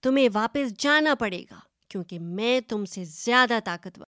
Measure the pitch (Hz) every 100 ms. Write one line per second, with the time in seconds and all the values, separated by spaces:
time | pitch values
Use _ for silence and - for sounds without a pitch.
0 | 254 269 254 208 226 294 269 202 285 302
1 | 311 277 220 180 - - _ _ _ 196
2 | 175 175 170 185 226 254 233 214 202 -
3 | 175 151 226 247 254 233 214 175 185 -
4 | -